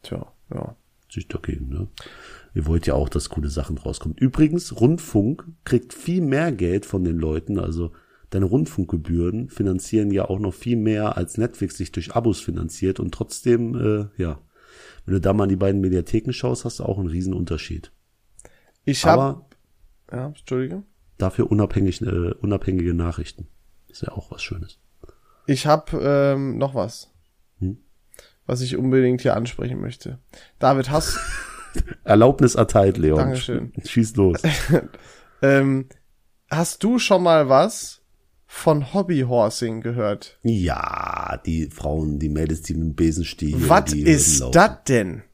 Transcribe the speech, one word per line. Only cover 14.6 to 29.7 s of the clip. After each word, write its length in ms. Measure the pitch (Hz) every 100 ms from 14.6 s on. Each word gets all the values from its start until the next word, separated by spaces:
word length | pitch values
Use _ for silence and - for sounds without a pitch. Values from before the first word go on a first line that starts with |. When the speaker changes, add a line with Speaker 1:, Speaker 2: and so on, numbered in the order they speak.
| _ - - - -
Speaker 2:
wenn 80 |
du 80 | 95
da 120 | 87
mal 100 | 101
in 60 | 98
die 60 | 95
beiden 260 | 98 98
Mediatheken 500 | 95 90 85 110 127
schaust, 320 | 123 123 123 120
hast 140 | -
du 40 |
auch 140 | - 98
einen 120 | 90
riesen 240 | 85 92 90
Unterschied. 560 | 87 80 - 80 - _ _ _ _ - - _ _ _ -
Speaker 1:
Ich 200 | 139 165
hab 80 | 147
Speaker 2:
Aber 260 | 139 139 - _ _ _ - _ _
Speaker 1:
ja, 160 | 120 135
Entschuldige. 540 | 151 - 127 131 190 202 _ _ _
Speaker 2:
dafür 320 | 95 - -
unabhängig, 500 | 104 101 98 98 -
äh, 300 | - 90 87 -
unabhängige 540 | 104 98 - 92 87 85
Nachrichten. 520 | 85 85 82 - 80 _ _ _ _
Ist 140 | -
ja 100 | -
auch 180 | - -
was 100 | -
Schönes. 380 | - 90 82 - _ _ - _ _ _ -
Speaker 1:
Ich 220 | 135 151
hab, 260 | 156 -
ähm, 640 | 156 135 143 139 135 139 117
noch 160 | 135
was, 380 | 127 98 - - _ _ _ _ _
Speaker 2:
Hm? 180 | 92 107 _ _ _ - _ _ -
Speaker 1:
was 140 | 127
ich 160 | 127 -
unbedingt 440 | 131 131 127 123
hier 140 | 131 -
ansprechen 440 | 117 - 123